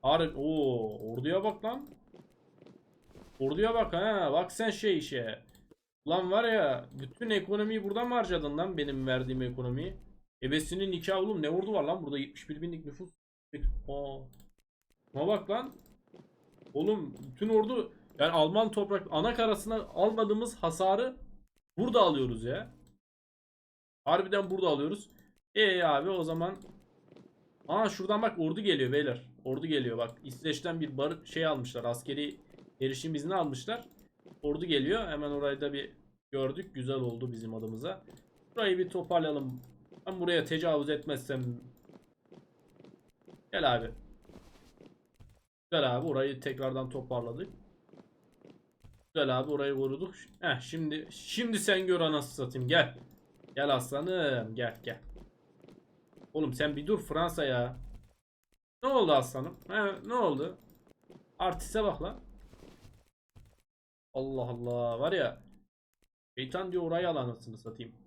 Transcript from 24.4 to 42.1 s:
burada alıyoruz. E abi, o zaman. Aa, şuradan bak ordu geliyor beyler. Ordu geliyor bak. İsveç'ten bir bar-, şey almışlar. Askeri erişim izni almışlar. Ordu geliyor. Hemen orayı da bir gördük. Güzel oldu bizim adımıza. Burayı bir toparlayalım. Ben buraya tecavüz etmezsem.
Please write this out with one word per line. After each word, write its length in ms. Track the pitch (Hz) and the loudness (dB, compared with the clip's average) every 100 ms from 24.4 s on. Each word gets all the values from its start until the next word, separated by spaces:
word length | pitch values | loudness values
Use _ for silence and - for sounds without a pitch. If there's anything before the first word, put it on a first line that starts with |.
| 196 | 0
burada 160 | 185 185 | 2 4
alıyoruz. 420 | 143 147 208 - - - _ _ 208 | 4 2 -2 -8 -20 -20 _ _ 2
E 280 | 214 185 | 4 4
abi, 260 | 165 143 165 | 4 4 2
o 140 | 190 | -2
zaman. 340 | 160 165 170 190 - - _ _ _ - - _ _ _ - | -2 -2 -2 -4 -14 -20 _ _ _ -20 -20 _ _ _ -2
Aa, 220 | 175 220 | 2 2
şuradan 320 | - 190 208 | 0 0 2
bak 180 | 226 220 | 2 2
ordu 220 | 160 170 | -2 0
geliyor 300 | 202 156 127 | 2 2 4
beyler. 340 | 139 147 120 - - | 2 0 -2 -8 -14
Ordu 240 | - 135 160 | -6 -4 0
geliyor 300 | 147 123 113 | 0 0 -2
bak. 200 | 117 - | -4 -4
İsveç'ten 560 | 139 127 160 139 175 165 | -16 -8 -4 -4 -4 -4
bir 180 | 147 135 | -4 -2
bar-, 280 | 147 165 - | -2 -2 -8
şey 200 | - 160 | -2 0
almışlar. 380 | 143 127 123 | 0 -4 -4
Askeri 560 | 120 120 - 156 147 - - - - _ | -4 -4 -4 -4 -4 -6 -20 -20 -20 _
erişim 340 | 135 131 165 151 | -4 -2 -4 -4
izni 200 | 151 190 | -2 0
almışlar. 500 | 156 127 - 233 - - - _ - - | 0 -2 -6 -8 -8 -20 -20 _ -20 -6
Ordu 240 | 147 151 175 | -2 -2 2
geliyor. 420 | 147 135 214 196 | 2 4 0 0
Hemen 240 | 151 147 | -4 -2
orayı 300 | 143 143 139 | 0 0 0
da 120 | 143 | -2
bir 180 | 143 135 - - _ _ | -4 -8 -14 -20 _ _
gördük. 440 | 135 131 135 185 131 | -2 -2 -2 -8 -8
Güzel 200 | 127 135 | -4 -2
oldu 360 | 123 117 123 | -2 -4 -6
bizim 220 | 117 113 | -6 -8
adımıza. 500 | 113 110 113 151 190 - - _ _ _ - | -6 -6 -6 -8 -8 -12 -20 _ _ _ -2
Burayı 220 | 208 185 | 2 2
bir 120 | 180 | 2
toparlayalım. 720 | 180 - 175 156 147 131 127 - - - - - | -2 2 4 4 0 -2 -6 -14 -20 -20 -16 -10
Ben 140 | 185 | -2
buraya 260 | 175 170 160 | 2 2 2
tecavüz 440 | 160 165 151 143 | 0 2 2 2
etmezsem. 720 | 151 151 139 - 135 123 120 - - _ - _ | -2 -2 -4 -2 -4 -2 -6 -10 -20 _ -20 _